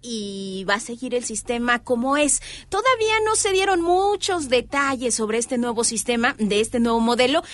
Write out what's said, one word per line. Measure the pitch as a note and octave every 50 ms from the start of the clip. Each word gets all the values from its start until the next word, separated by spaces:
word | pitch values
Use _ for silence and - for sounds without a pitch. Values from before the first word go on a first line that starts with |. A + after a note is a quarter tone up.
y | - B3 A#3 A3 G#3 G3+ G3 G3 G3 F#3+ F#3+ F#3+ F#3+ F#3
va | G3+
a | A3+
seguir | - - A#3+ A#3 C4 B3 A#3+
el | A#3+ A#3
sistema | - A3 G3+ - - A#3+ A#3+ A#3+ A#3+ A#3+ A#3+
como | A#3+ - B3+ A#3 A#3+ C4+ C#4
es. | D4 D4 C#4 - - - - - - - -
Todavía | - G4 A4 C5 B4+ A4+ G#4+ A4 A4 A4 A4
no | A4 A4
se | A4 - G#4
dieron | F#4+ F#4+ F#4+ G4 F#4+ E4+
muchos | E4 E4+ F4+ F#4 G4 G4+ G#4 G4 - - F#4 F4 D4 B3
detalles | B3+ A#3+ A#3 - C#4 C#4+ C#4 C#4 C#4 A#3 B3+ A#3+ A3
sobre | - A3 G#3 A3 A#3
este | A#3 - C4 A#3+
nuevo | A#3+ A#3+ A3+ A3 A#3
sistema, | - A#3 G3+ - - A#3+ A#3 A#3 C4 - -
de | A3 F#3+ G3+ G#3
este | A3 A3 - A#3+
nuevo | A#3 A#3 A3+ A#3
modelo. | A3+ A#3 A#3+ A#3+ B3+ B3+ C#4+ E4 - -